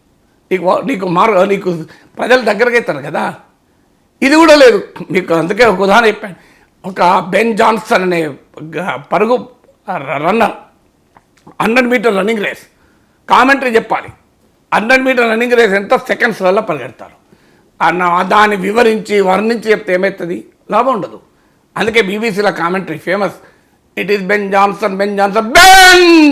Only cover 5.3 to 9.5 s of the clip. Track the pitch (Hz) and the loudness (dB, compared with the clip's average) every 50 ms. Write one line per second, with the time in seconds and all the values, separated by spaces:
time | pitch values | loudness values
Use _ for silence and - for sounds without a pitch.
5.3 | 165 165 160 170 202 196 247 220 185 180 196 190 196 233 233 220 208 - - 202 | -2 -2 0 -2 0 2 2 2 2 2 0 2 4 4 4 2 0 -2 -8 -16
6.3 | 165 - _ _ _ _ _ _ _ _ - 185 185 - 190 175 185 190 170 185 | -16 -20 _ _ _ _ _ _ _ _ -16 -12 -4 0 2 2 2 0 0 -2
7.3 | 180 196 226 233 220 196 220 220 226 214 - - 233 185 185 185 180 165 160 151 | -2 0 0 0 0 0 0 0 0 -2 -2 -2 -2 0 0 0 -2 -2 -4 -4
8.3 | 131 - _ _ _ - 147 156 - 151 180 196 131 127 147 - 160 180 214 226 | -8 -12 _ _ _ -18 -18 -12 -12 -10 -8 -8 -8 -10 -6 -4 -2 -2 0 0
9.3 | 254 240 - - | 0 -2 -4 -10